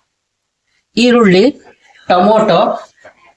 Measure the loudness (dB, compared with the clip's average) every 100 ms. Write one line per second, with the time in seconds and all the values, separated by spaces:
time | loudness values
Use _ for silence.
0 | _ _ _ _ _ _ _ _ _ -4
1 | -2 2 2 2 0 -4 -18 _ _ _
2 | -4 -2 0 0 0 -2 -2 -6 -14 _
3 | -20 _ _